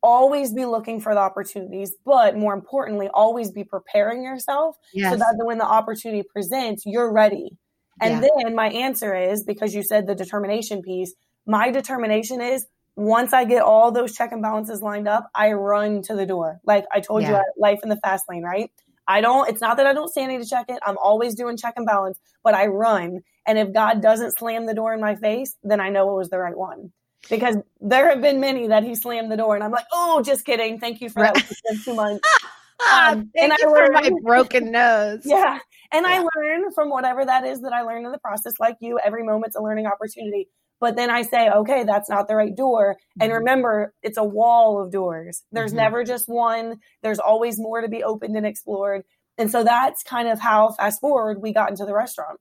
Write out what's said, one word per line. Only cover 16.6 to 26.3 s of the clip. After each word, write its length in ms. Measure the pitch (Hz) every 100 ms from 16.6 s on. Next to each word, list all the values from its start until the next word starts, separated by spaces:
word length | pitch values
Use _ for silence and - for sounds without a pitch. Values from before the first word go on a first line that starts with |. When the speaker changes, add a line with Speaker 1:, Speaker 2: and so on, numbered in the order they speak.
Speaker 1:
Like 200 | - 208 202
I 80 | 202
told 220 | - 214
you, 80 | 208
Speaker 2:
Yeah. 80 | 202
Speaker 1:
I, 20 | 196 -
life 240 | 208 208
in 60 | 220
the 80 | 214
fast 280 | 208 196 -
lane, 160 | 175
right? 260 | 170 190 226 _ _ _ -
I 120 | 196
don't, 280 | 226 262 262
it's 120 | 214
not 180 | 226 233
that 80 | 277
I 80 |
don't 140 | 277 330
stand 300 | 302 262 254
to 80 | 233
check 180 | 254 240
it. 100 | 247
I'm 140 | 208 196
always 360 | 202 214 240
doing 220 | 214 240 233
check 180 | 233 233
and 100 | 226
balance, 320 | 202 190 185 _ _
but 100 | 220
I 120 | 208 208
run. 540 | 196 226 208 175 185 _ _ -
And 120 | 220
if 140 | 208
God 280 | 202 220 226
doesn't 360 | 220 220 233 -
slam 280 | 233 226 226
the 80 |
door 180 | 220 220
in 80 | 220
my 140 | 214 208
face, 400 | 214 226 269 -
then 160 | 208 208
I 80 | 190
know 220 | 202 196
it 40 | 196
was 120 |
the 100 | 180